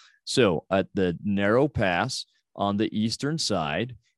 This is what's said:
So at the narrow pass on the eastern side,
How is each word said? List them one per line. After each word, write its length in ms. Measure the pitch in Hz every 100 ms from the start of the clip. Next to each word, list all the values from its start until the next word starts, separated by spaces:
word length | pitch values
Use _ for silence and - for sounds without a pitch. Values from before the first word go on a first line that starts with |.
| - _ -
So 400 | 135 104 78 -
at 160 | 98 90 98
the 200 | 90 82
narrow 440 | 101 101 101 120 147
pass 580 | - 95 87 127 - - _ _ -
on 220 | 101 101
the 120 | 110 107
eastern 400 | 110 - 143 160
side, 580 | - 92 76 82 123 - _